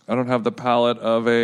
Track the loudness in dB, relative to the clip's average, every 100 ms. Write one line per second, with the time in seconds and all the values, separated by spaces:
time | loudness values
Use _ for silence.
0 | -6 -4 0 -2 -2 -4 0 2 2 0
1 | 0 0 2 2